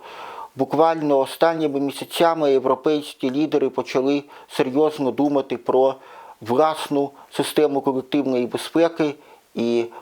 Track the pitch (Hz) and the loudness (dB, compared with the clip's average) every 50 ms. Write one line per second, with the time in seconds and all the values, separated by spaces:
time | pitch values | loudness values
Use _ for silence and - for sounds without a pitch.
0 | - - - - - - - - - - _ 123 135 127 - 143 160 165 165 160 | -16 -20 -18 -18 -16 -16 -16 -16 -16 -16 _ -4 -4 -2 2 2 4 2 2 0
1 | 151 147 143 135 131 131 - - 165 165 165 160 156 147 139 139 139 139 131 - | 0 2 2 2 2 0 0 2 2 2 2 2 -2 -2 -2 -2 -4 -4 -6 -8
2 | - - - - 170 165 165 160 151 143 135 131 123 131 131 131 - 160 151 147 | -12 -10 -2 2 2 2 2 2 2 2 2 2 4 2 0 2 2 0 0 0
3 | 147 - - - - 131 127 143 156 147 151 147 139 131 - - 120 - - 139 | -2 -6 -10 -6 -4 -2 0 0 -2 0 0 0 0 0 -2 -4 -6 -2 -2 0
4 | 127 139 143 143 139 - - - - _ - - 143 131 127 143 156 156 151 151 | 0 2 0 0 -2 -6 -16 -20 -20 _ -4 -2 -2 0 2 2 2 2 2 0
5 | 143 127 110 131 139 147 143 139 135 - 131 117 - - 127 127 131 135 131 - | -2 -2 0 0 0 2 2 0 -2 -2 -6 -6 -4 0 2 4 4 4 2 -2
6 | - - - - - - - _ 113 107 120 131 156 156 156 151 - - 151 143 | -10 -20 -20 -20 -20 -20 -20 _ -6 -2 2 2 2 2 0 -2 -6 -4 -2 -2
7 | 143 131 - - - - - - 139 - - 165 151 147 139 135 135 143 131 131 | -2 -2 -6 -14 -20 -12 -6 -4 -4 -2 2 2 2 2 0 0 -2 0 -2 -2
8 | 131 - - 147 135 135 131 123 123 113 117 127 - - - 160 165 165 165 - | -4 -2 -2 -2 -2 0 0 -2 -2 -4 -6 -8 -10 -2 2 2 2 2 2 0
9 | 165 147 139 - - - - _ _ _ _ - 117 117 120 117 113 117 - - | -2 -2 -2 -6 -14 -20 -20 _ _ _ _ -4 -2 0 0 0 -2 -2 -8 -16